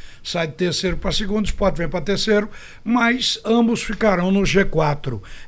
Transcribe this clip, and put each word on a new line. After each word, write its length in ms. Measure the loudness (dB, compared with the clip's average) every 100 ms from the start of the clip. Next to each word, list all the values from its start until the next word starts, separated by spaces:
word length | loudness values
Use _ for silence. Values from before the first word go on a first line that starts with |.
| -14 -14
Sai 220 | -8 -4 -4
de 60 |
terceiro 420 | -2 -2 -2 -2 -2
pra 140 | -2
segundo, 320 | -2 0 0
o 40 | 0
Sport 280 | 2 0 0
vem 120 | -2
pra 120 | -2
terceiro, 480 | -2 0 2 2 0 -6 -18 -10
mas 560 | 0 2 2 2 -2 -4
ambos 380 | 0 2 4 2
ficarão 480 | -2 0 2 2 2
no 120 | 2
G 200 | 4 4
quatro. 580 | 2 2 2 0 -4 -6 -8 -14